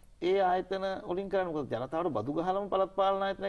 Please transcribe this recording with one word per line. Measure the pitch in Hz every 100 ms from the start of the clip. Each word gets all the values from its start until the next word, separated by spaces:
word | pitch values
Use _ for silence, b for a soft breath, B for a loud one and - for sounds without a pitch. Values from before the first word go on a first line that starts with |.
| b -
ඒ | 175 196
ආයතන | 185 185 185 190 190 190
වලින් | 202 180 196
කරන්නේ. | 196 180
මොකද | 151 120
ජනතාවට | 117 131 160 175 117
බදු | 120
ගහලම | 156 175 196 202
පළාත් | 190 190 190
පාලන | 196 196
ආයතන | 196 190